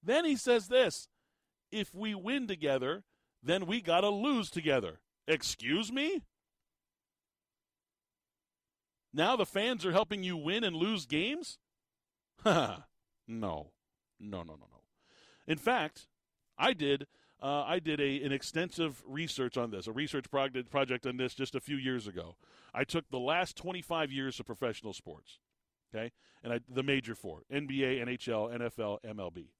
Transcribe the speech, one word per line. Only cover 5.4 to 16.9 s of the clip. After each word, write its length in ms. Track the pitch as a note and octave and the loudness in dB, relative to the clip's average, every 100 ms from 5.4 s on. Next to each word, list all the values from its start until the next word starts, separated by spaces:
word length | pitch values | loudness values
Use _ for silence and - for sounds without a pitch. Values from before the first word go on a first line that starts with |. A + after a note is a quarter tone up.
| - - A#2 E3 A3 | 0 -4 0 0 0
me? 320 | B3+ D4+ F#4+ - _ _ _ _ _ _ _ _ _ _ _ _ _ _ _ _ _ _ _ _ _ _ _ _ _ _ _ _ | 0 0 -2 -6 _ _ _ _ _ _ _ _ _ _ _ _ _ _ _ _ _ _ _ _ _ _ _ _ _ _ _ _
Now 220 | C#3+ F3 | 0 4
the 120 | B3+ G3 | 4 2
fans 380 | G3 A3 B3 | 2 0 0
are 60 | F3+ | 2
helping 320 | F3 G#3 G3+ | 4 2 -2
you 140 | F#3 F3 | -2 -2
win 260 | D3+ G3+ | -2 0
and 140 | A3+ E3 | 0 0
lose 280 | F#3 A3 | 0 0
games? 540 | B2+ D3 G3+ D#4 D#4 - _ _ _ _ _ | 0 0 0 -2 -8 -14 _ _ _ _ _
<laughs> 320 | _ _ _ | _ _ _
No. 320 | A3 E3+ B2 - - _ _ _ - | 4 6 4 -2 -12 _ _ _ -12
No, 440 | A2+ G#2 D#2 D2+ _ _ _ _ _ | -4 -2 -4 -8 _ _ _ _ _
no, 220 | G#2 G2 | -10 -8
no, 120 | E2 | -10
no. 280 | D2+ C2 - _ _ _ _ - _ - | -14 -20 -20 _ _ _ _ -20 _ -6
In 100 | D#3 | -2
fact, 480 | A3 B3 D#3 - - _ _ _ _ - | 2 0 0 -6 -20 _ _ _ _ 0
I 160 | G3+ | 2
did, 340 | G#3 C#3+ | 2 2